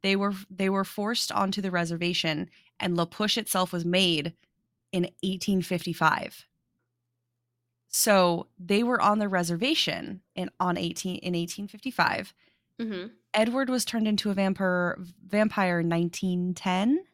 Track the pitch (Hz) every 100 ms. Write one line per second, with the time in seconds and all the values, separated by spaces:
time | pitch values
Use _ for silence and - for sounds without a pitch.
0 | 196 196 202 196 196 185 190 196 190 -
1 | 208 240 - - 190 196 190 180 170 170
2 | 170 175 165 156 180 - _ _ 190 175
3 | 170 - 214 233 214 190 185 175 170 180
4 | 185 160 151 - _ _ _ _ _ 185
5 | 175 _ 190 185 - 190 165 175 - 165
6 | 160 - - - - _ _ _ _ _
7 | _ _ _ _ _ _ _ _ _ -
8 | - 196 180 170 - _ 175 202 240 247
9 | 202 208 208 190 170 170 240 320 - -
10 | - 190 _ - 180 _ 185 175 165 -
11 | 185 180 185 175 170 - 202 208 262 -
12 | 160 120 202 _ _ _ _ _ 226 190
13 | 196 - _ 214 226 247 262 254 - 233
14 | 214 208 208 196 196 196 190 180 175 -
15 | 180 - - 208 214 - 185 175 170 165
16 | 170 - 190 180 180 175 190 180 214 302
17 | 381